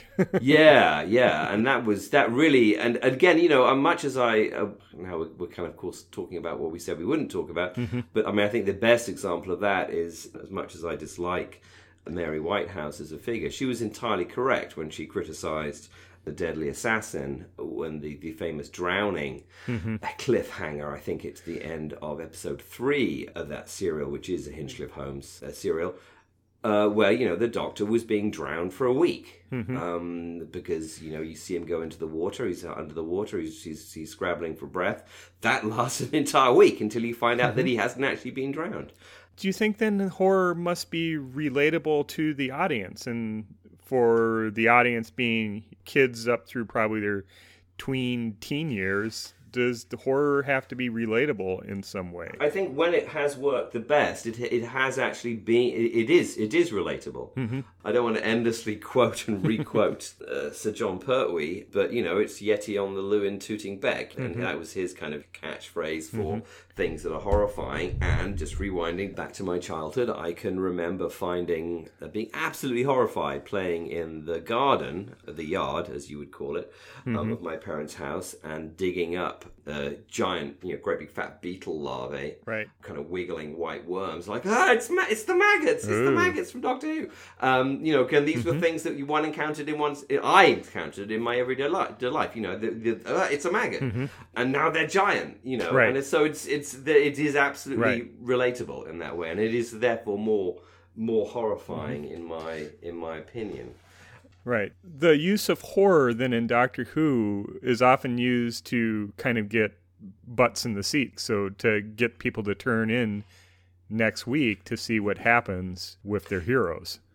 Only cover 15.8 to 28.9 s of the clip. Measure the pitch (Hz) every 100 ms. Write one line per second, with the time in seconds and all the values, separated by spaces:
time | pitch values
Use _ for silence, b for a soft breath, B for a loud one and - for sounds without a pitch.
15.8 | - b b b - 76 82 78 73 69
16.8 | 117 110 107 85 69 67 - - 76 -
17.8 | 80 78 76 71 80 78 85 78 71 -
18.8 | 90 92 104 85 71 64 - B B 120
19.8 | 101 110 - - - 131 - - 82 73
20.8 | 73 73 - 78 73 - - 82 78 82
21.8 | 78 - 76 76 80 - 82 71 - -
22.8 | 123 147 104 71 - - 76 67 - -
23.8 | 92 78 71 71 - 87 69 73 71 -
24.8 | 73 - 69 69 69 - 65 - - 82
25.8 | 90 - B B B _ _ _ 110 104
26.8 | 104 104 101 120 113 85 117 98 80 -
27.8 | 104 113 110 107 107 92 69 80 90 -
28.8 | 127